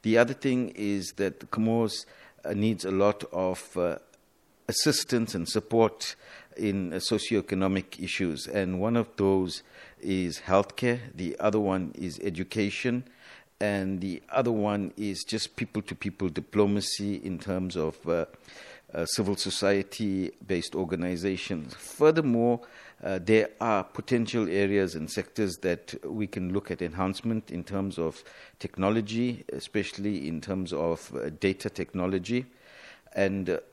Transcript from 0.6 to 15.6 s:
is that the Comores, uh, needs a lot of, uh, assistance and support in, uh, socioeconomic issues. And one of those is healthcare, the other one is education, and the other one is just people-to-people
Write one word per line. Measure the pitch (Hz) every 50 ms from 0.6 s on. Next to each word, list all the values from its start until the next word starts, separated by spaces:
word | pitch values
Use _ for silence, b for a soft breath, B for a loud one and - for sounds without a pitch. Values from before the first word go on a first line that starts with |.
| 123 95
is | - 95 104 101 101 98 90 - -
that | - 101 92 - -
the | -
Comores, | - - 110 110 113 113 117 113 107 - - - b b b b b b b -
uh, | 76 104
needs | 101 107 110 110 87 -
a | 95
lot | 95 95 101 104 104 - - -
of, | - 90 95 92 90 - - - -
uh, | 90 87 85 76 - - _ - _ _ _ _ _ _ _ _ _ _
assistance | - - - - 156 - - - - 127 117 113 110 -
and | 90 82
support | - - 110 - - 117 113 113 104 - - - - - B B B B B B B -
in, | - 95 104 98 98 92 87 80
uh, |
socioeconomic | 95 - - 113 104 - - 117 101 90 - 98 92 95 95 98 95 90 - - - 90
issues. | 90 - - 95 85 76 - -
And | - - 101 95 92 92 90
one | 98 113 117
of | 120 107 - -
those | - 101 98 95 95 92 87 - - B B B B B B B B
is | - 98 95 92 90 85 80 -
healthcare, | - - 92 98 104 - - - 131 123 123 123 117 - -
the | - 90 82 - -
other | - 107 104 110
one | 104 95 95 95 90 - -
is | - 92 87 78 - -
education, | 101 82 82 92 - - 110 101 104 - - - 127 120 123 127 B B B B B B B B B _ _
and | 101 104 101 101 95 95 95 90
the | 92 98 87 - - -
other | - 135 123 120 117
one | 107 104 104 104 101 98 87 -
is | - 107 101 92 - -
just | - 110 110 - - -
people-to-people | -